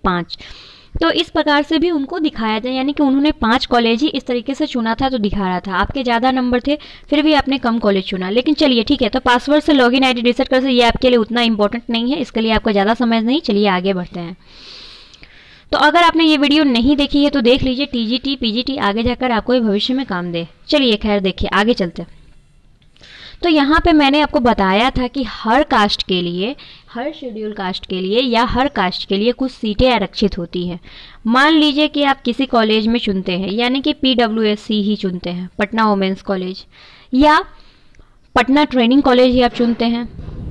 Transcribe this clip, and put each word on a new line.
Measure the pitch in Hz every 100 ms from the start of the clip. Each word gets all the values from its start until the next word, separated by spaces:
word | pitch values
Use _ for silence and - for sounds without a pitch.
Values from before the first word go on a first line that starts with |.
पाँच। | 196 175 170 - - - - - - -
तो | 330
इस | 330 330
प्रकार | 320 302 294
से | 294 320
भी | 349
उनको | 311 269 359
दिखाया | 302 - 220 220
जाए, | 254
यानी | 262 277
कि | 285
उन्होंने | 277 277 294
पाँच | - 226 247 -
college | 240 226 226
ही | 302
इस | 269 -
तरीके | 240 226 277
से | 302
चुना | 247 226 226
था | 262
तो | 254
दिखा | 202 202 185
रहा | 180
था, | 196 185
आपके | 202 277
ज़्यादा | 240 233 262
number | 262 247 247 277
थे | 294 - - -
फिर | 285
भी | 302
आपने | 294 269 269
कम | 247 226
college | 208 196 185
चुना। | 185 185
लेकिन | 226 269
चलिए | 294 294 240
ठीक | 220 285
है, | 220
तो | 254
password | 262 240 277 294
से | 311
login | 285 240 262
आईडी | 262 247
reset | 240 247 262
कर | 262
से, | 269
ये | 247
आपके | 233 - 254
लिए | 247
उतना | 208 233
important | 233 214 208 233 -
नहीं | 226 240
है, | 302
इसके | 247 226
लिए | 220
आपको | 214 226
ज़्यादा | 202 196
समय | 233 233 226
नहीं। | 226 294
चलिए | 285 202 208
आगे | 180 190
बढ़ते | 185 175 175
हैं। | 170 180 - - - - - - - - - - - - -
तो | -
अगर | 294 330
आपने | 330 320
ये | 320 302
video | 285 294
नहीं | 285 240 247 285
देखी | 285 285
है | 285
तो | 285
देख | 233 262
लीजिए, | 262 247 285
टीजीटी, | 240 220 254 269 269
पीजीटी | 233 220 254 277
आगे | - 208
जाकर | 240 240 254
आपको | 220 220
ये | 254
भविष्य | 220 202 -
में | 254 247
काम | 180 175
दे। | 170 170 - -
चलिए | 302 254 208
खैर | 214 202
देखिए | 190 - 208
आगे | 196 214
चलते | 233 180 -
हैं। | 165 - - - _ _ _ _ _ _ - - - -
तो | 349
यहाँ | 311 277 330 339
पे |
मैंने | 311 277 294
आपको | 294 294
बताया | 240 214 190 196 254
था | 262 240
कि | 277
हर | 226 - 220 240
caste | - 240 208 -
के | - 185
लिए, | 175 175 208 294 - - -
हर | 233 285
schedule | 311 254 214 214
cast | 208 185 190 -
के | 185
लिए | 185 226
या | 262 226 240
हर | 240 277
cast | - 185 - -
के | 196
लिए | 226
कुछ | 240 262
सीटें | - 220 202 254
आरक्षित | 226 196 - 196 -
होती | 170 180 175
हैं। | 175 - - - - 220
मान | 247 294
लीजिए | 320 302 285 302
कि | 285
आप | 277 269
किसी | 247 233 262
college | 233 214 220 214
में | 240
चुनते | 220 190 190 185
हैं, | 190
यानी | 214 247 269
कि | 302
पीडब्ल्यूएससी | 294 262 240 233 220 214 208 - 214
ही | 202 208
चुनते | 190 175 175
हैं, | 175 180 -
पटना | 208 226 220
women's | 196 190 190
college | - 190 185 190 - - - - -
या | 254 302 320 381 - - _ _ - - _ _ 254
पटना | 240 285 294
training | 254 233 269
college | 277 247 254
ही | 247
आप | 240
चुनते | - 233 233 233
हैं | 233 240 - - - -